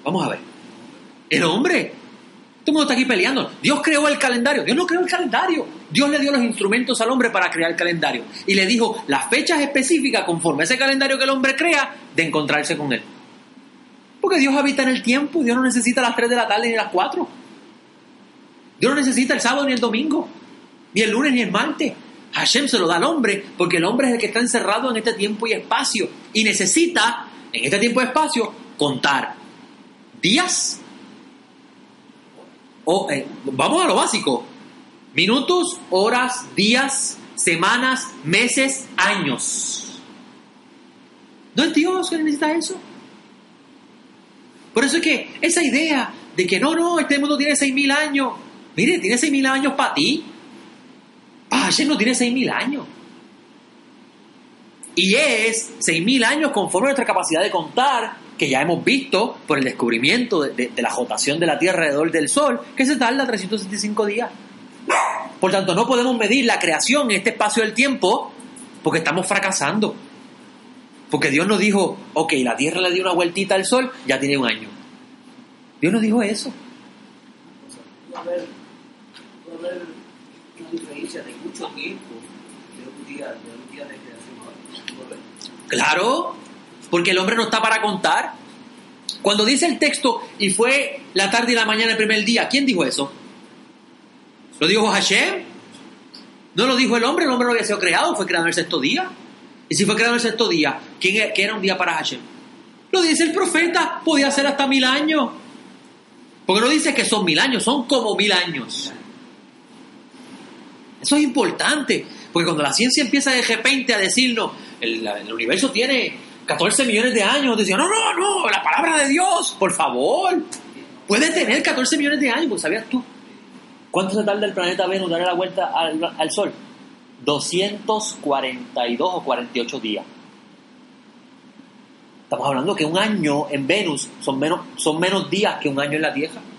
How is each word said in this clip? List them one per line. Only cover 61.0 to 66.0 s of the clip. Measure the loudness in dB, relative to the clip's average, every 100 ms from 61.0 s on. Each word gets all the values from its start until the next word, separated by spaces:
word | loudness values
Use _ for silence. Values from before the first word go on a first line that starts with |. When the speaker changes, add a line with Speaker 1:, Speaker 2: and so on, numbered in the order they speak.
| -4 -2 -2 0
Speaker 1:
de | 0
la | 2
Tierra | 2 2
alrededor | 2 2 2
del | 0 2
Sol, | 2 2 0 -6 -2
que | 0
se | 2
tarda | 2 0 -2
trescientos | -2 -4 -6
sesenta | -6 -6
y |
cinco | -4 -2 -2
días. | -2 -6 -10 -20 -20 -20 -16 -2 0 0 -4 -10 -2
Por | 0
tanto, | 2 0
no | 0 2
podemos | 2